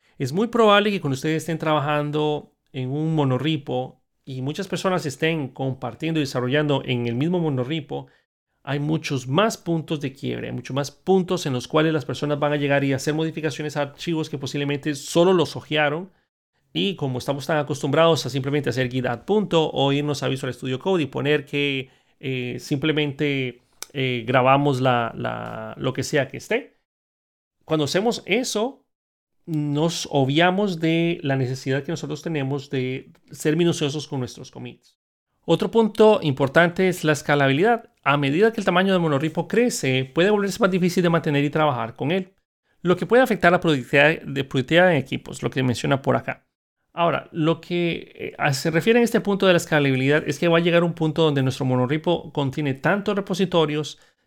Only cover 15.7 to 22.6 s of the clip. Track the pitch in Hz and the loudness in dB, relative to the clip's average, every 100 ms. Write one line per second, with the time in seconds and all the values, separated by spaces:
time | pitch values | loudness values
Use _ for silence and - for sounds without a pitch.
15.7 | 151 147 151 190 _ _ _ _ _ _ | 0 0 -2 -8 _ _ _ _ _ _
16.7 | 156 196 185 139 123 131 143 135 156 143 | -4 -2 -2 -4 -4 -4 -6 -2 -2 -2
17.7 | 139 143 143 165 156 131 135 131 147 135 | -4 0 4 4 4 0 -4 -2 -2 -2
18.7 | 123 127 131 127 120 - 208 196 170 156 | -2 -2 -2 -4 -4 -2 0 2 2 2
19.7 | 131 139 143 147 139 131 131 131 123 135 | 2 2 2 -2 -2 -4 -4 -6 -8 -6
20.7 | 127 190 190 135 135 135 151 139 143 143 | -4 0 0 0 -2 0 0 0 -2 -2
21.7 | 135 131 _ _ _ 139 127 123 123 | -2 -6 _ _ _ -8 -6 -6 -8